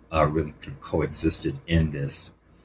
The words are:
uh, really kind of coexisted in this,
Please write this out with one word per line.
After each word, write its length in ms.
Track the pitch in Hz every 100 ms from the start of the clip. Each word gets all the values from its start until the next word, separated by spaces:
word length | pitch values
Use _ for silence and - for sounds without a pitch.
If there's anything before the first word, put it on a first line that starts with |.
| _
uh, 140 | 80
really 300 | 76 78 76 -
kind 120 | -
of 60 | -
coexisted 800 | - 85 71 - 80 - 78 69 -
in 240 | 82 80
this, 480 | 71 69 - - - _ _